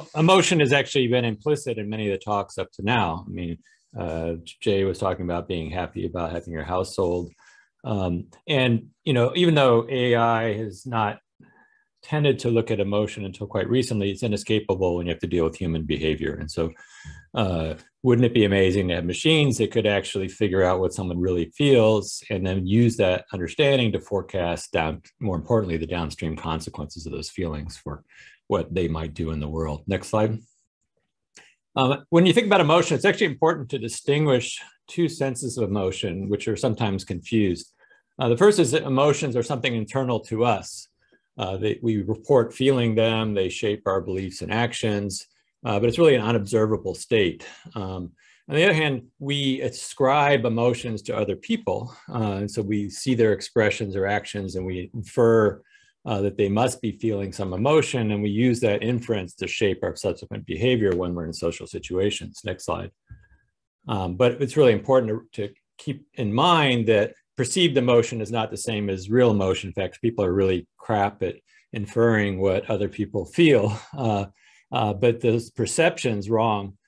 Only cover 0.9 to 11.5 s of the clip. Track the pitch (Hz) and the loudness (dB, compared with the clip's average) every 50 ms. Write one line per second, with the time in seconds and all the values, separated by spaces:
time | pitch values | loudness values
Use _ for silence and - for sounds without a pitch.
0.9 | - 143 127 117 123 123 120 117 107 101 - 151 147 147 - 135 117 110 104 104 | 0 0 2 2 2 2 2 0 -4 -4 -2 -2 -2 -2 -2 -6 -6 -6 -6 -6
1.9 | 107 110 107 101 98 95 - 107 104 101 95 - - - 92 - _ - 95 107 | -6 -4 -2 -2 -4 -4 -4 -4 -2 -2 -4 -6 -8 -8 -10 -8 _ -6 -2 0
2.9 | 117 117 98 85 80 82 - 101 92 90 87 85 85 - _ _ _ _ _ _ | 2 2 2 0 -2 -6 -8 -10 -10 -8 -8 -8 -8 -10 _ _ _ _ _ _
3.9 | - - 90 85 80 82 80 85 85 85 87 - - _ - 110 101 98 98 95 | -12 -10 -8 -6 -6 -4 -4 -4 -6 -8 -10 -18 -18 _ -2 0 0 2 0 -2
4.9 | 87 - 104 95 90 85 90 87 85 87 85 - 92 85 80 78 78 90 85 82 | -2 -2 -2 -2 -2 -4 -4 -4 -4 -6 -4 -6 -6 -6 -6 -6 -6 -6 -6 -6
5.9 | - 85 - 76 - 87 85 80 85 85 - 90 82 78 73 82 90 92 92 - | -8 -8 -8 -6 -6 -6 -6 -4 -6 -8 -10 -8 -10 -10 -6 -4 -4 -4 -4 -4
6.9 | - - 95 87 90 90 85 85 - _ _ - _ _ _ _ _ _ - 127 | -4 -2 -2 -2 -2 -4 -4 -8 -12 _ _ -20 _ _ _ _ _ _ -8 -6
7.9 | 110 98 95 90 87 87 - - - _ _ - 151 135 127 123 117 113 - - | -4 -2 -2 -2 -4 -4 -6 -12 -18 _ _ -2 0 2 2 2 2 0 -2 -6
8.9 | _ _ _ 160 135 120 117 131 - 180 180 170 160 147 135 131 120 117 117 120 | _ _ _ 0 2 2 2 2 2 2 2 4 6 6 6 6 6 4 2 0
9.9 | 135 127 123 123 117 117 117 117 117 113 113 113 104 107 113 107 90 - - 131 | -2 0 2 2 4 4 4 2 2 2 0 -2 -2 -4 -6 -8 -10 -12 -10 -6
10.9 | 120 113 107 104 - - _ _ _ _ _ _ | -2 0 0 0 -2 -6 _ _ _ _ _ _